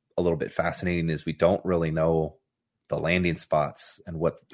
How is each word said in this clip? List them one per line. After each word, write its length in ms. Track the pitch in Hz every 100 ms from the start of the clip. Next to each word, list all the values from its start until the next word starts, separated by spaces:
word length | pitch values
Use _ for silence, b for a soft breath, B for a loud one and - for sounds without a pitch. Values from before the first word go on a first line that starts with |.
| _ -
a 40 |
little 140 | 87 80
bit 160 | -
fascinating, 560 | - 82 80 90 87 82
is 160 | 76
we 80 | -
don't 320 | 78 85 98
really 260 | 92 87 82
know 460 | 80 80 82 78 - _ _ _ _ _
the 100 | 76
landing 400 | 78 90 87 80
spots 640 | - 78 71 - - - -
and 140 | 80
what, 200 | 82 - _